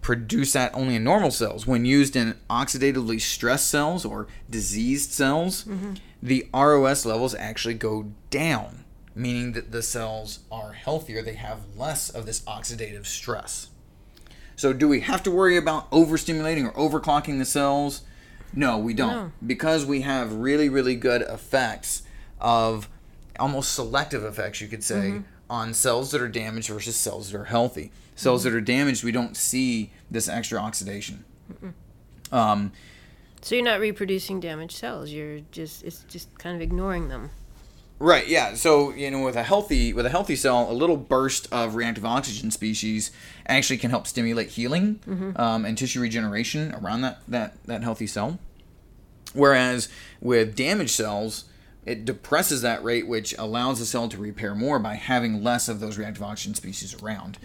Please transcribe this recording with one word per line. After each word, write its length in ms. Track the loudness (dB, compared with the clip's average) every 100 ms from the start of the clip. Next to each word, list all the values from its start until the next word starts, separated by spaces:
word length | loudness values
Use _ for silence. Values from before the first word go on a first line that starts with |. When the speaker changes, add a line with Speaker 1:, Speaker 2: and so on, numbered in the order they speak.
Speaker 1:
produce 500 | 0 0 0 0 2
that 200 | 2 2
only 200 | 0 0 2
in 60 |
normal 280 | 4 4 4
cells. 360 | 2 -2 -2 0
When 180 | 2
used 300 | 6 6 6
in 220 | 4 0 -2 -2
oxidatively 680 | 0 0 2 2 2 0 -2
stressed 480 | -2 0 2 2 4
cells 340 | 2 2 0
or 220 | -4 -6 -10 -12 -8
diseased 600 | -4 -2 0 0 0 -2
cells, 520 | 2 2 4 0 -4
Speaker 2:
Mm-hmm. 300 | -6 -8 -6 -10 -14 -8
Speaker 1:
the 260 | 0 0 2
R 200 | 4 6
O 100 | 8
S 200 | 6 2 0
levels 280 | 0 0
actually 400 | -2 -8 -6 -4
go 380 | -2 -2 -2 -6 -12 -6
down, 540 | -2 0 0 -4 -14 -20 -20 -16
meaning 380 | -6 -4 -2 -4
that 180 | -6 -6
the 100 | -6
cells 580 | -4 -4 -4 -6 -10 -14 -12
are 200 | -12 -12
healthier. 500 | -10 -4 -4 -4 -8
They 120 | -8 -8
have 240 | -10 -10 -12 -8
less 340 | -6 -4 -6
of 160 | -8 -6
this 140 | -8
oxidative 640 | -8 -10 -8 -8 -8 -10 -10
stress." 640 | -8 -6 -8 -6 -10 -12 -20 -20 -20 -20 -20 -20 -20 -18 0
So 160 | 2
do 120 | 6 6
we 140 | 6
have 220 | 2 0
to 60 | 2
worry 260 | 6 6 6
about 340 | 4 -2 4
overstimulating 760 | 6 6 4 0 0 0 0
or 80 | 0
overclocking 640 | 2 2 2 2 2 2 -2
the 60 | 0
cells? 560 | 2 2 2 0 -4 -12 -20 -20 -20 -8 0
No, 220 | 2 2
we 160 | 0
don't. 180 | 0 0
Speaker 2:
No. 200 | 0 -6 -8
Speaker 1:
Because 400 | -4 -2 2 2
we 180 | 2 0
have 300 | 0 -2 -2
really, 360 | -2 2 4 4
really 260 | 4 2
good 280 | 2 2 2
effects 800 | 0 -8 0 0 0 -4 -6 -6 -8 -18 -16 -2
of, 480 | 4 4 4 0 -6 -16 -20 -20 -14 -2
almost 360 | -2 0 -2
selective 480 | -4 -2 -2 -2 -4
effects, 380 | -6 -6 -6 -6
you 80 | -10
could 160 | -6
say, 260 | -2 0 0
Speaker 2:
Mm-hmm. 120 | -4 -8 -16 -8
Speaker 1:
on 240 | -6 -4
cells 380 | 0 2 2 0
that 80 | -2
are 60 | -2
damaged 400 | -4 -6 -6 -6
versus 260 | -6 -4
cells 380 | -2 -2 -4 -8
that 60 | -8
are 40 | -2
healthy. 440 | 2 2 -2 -12 -14 -20
Cells 280 | -2 2 4
Speaker 2:
Mm-hmm. 80 | 4
Speaker 1:
that 40 | 0
are 20 |
damaged, 420 | 2 2 2 0
we 80 | 0
don't 260 | -2 -2 -2
see 540 | -2 0 0 0 -4 -10 -8
this 200 | -4 -2
extra 320 | -4 -4 -4
oxidation. 640 | -4 -6 -6 -8 -10 -12 -18 -20 -20
Speaker 2:
Mm-mm. 200 | -16 -16 -16 -20 -20 -20 -20 -4
Speaker 1:
Um, 380 | 2 4 2 0 -6 -20 -20 -20 -20 -20 -16
Speaker 2:
So 140 | -2 0
you're 80 |
not 160 | 2 2
reproducing 580 | 0 -2 -2 -2 -4 -6
damaged 380 | -6 -8 -10 -10
cells. 340 | -10 -10 -10
You're 300 | -10 -10 -12 -14
just, 320 | -12 -12 -12
it's 220 | -14 -14 -18
just 300 | -18 -18 -14
kind 160 | -8
of 80 | -6
ignoring 460 | -2 -2 -2 -2 -4
them. 220 | -8 -10 -14 -18 -20 -20 -20 -20 0
Speaker 1:
Right, 260 | 6 6 6
yeah. 280 | 2 2
So, 380 | 2 6 8 6
you 160 | 0 -4
know, 120 | -2
with 120 | -2 0
a 80 |
healthy, 480 | 2 2 4 2 2
with 120 | 2
a 40 | 0
healthy 240 | 0 0
cell, 340 | 0 4 4 2
a 60 |
little 220 | 2 4 2
burst 500 | 2 2 2 -2 -2
of 240 | -2 0 0
reactive 280 | -2 -2
oxygen 460 | 0 0 -2 -4 -4
species 640 | -2 -2 -2 -2 -2 -4 -8 -20 -12 0
actually 300 | 2 2 0
can 120 | 0
help 160 | 0 -2
stimulate 400 | -2 0 0 -2
healing, 480 | -2 -2 2 2 0 -4
Speaker 2:
Mm-hmm. 320 | -6 -4 0
Speaker 1:
um, 240 | 0 2
and 140 | 0 -2
tissue 220 | -2 -2
regeneration 760 | -2 0 -2 -2 -2 -2 -4
around 280 | -4 -4 -2
that, 180 | -2 -6 -6
that, 260 | -4 -4 -8 -8
that 160 | -4
healthy 240 | -4 -4 -4
cell. 300 | -4 -4 -4 -10 -18 -20 -20 -20 -20 -20 -20 -6
Whereas 560 | 6 8 8 4 0 -4 -8 -20 -6
with 360 | 4 4 4 0
damaged 340 | 0 0 0
cells, 540 | 0 0 -2 -4 -6 -12 -20 -20 -16 -8
it 180 | -6
depresses 580 | -4 -6 0 2 2 2
that 200 | 0 0
rate, 240 | 0 0 0
which 260 | -2 -4 -6
allows 400 | -4 -2 0 0
the 80 | -2
cell 220 | -2 -4
to 100 | -4
repair 360 | -8 -6 -4 -2
more 220 | 0 2
by 140 | 0
having 480 | -4 0 2 2 0
less 240 | 2 0 0
of 100 | -4
those 160 | -6 -6
reactive 260 | -8 -8
oxygen 300 | -8 -8 -6 -6
species 440 | -8 -10 -10 -10
around. 380 | -10 -8 -10 -14